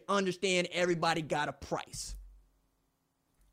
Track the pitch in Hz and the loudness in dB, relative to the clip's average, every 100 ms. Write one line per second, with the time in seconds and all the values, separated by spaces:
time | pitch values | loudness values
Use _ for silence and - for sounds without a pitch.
0 | - 202 190 175 196 180 175 165 180 170 | 0 2 2 0 2 2 2 2 2 2
1 | 170 165 151 151 147 - - 151 - - | 2 0 0 0 -2 -4 -6 -6 -6 -10
2 | - - - - _ _ _ _ _ _ | -10 -12 -14 -20 _ _ _ _ _ _
3 | _ _ _ _ _ | _ _ _ _ _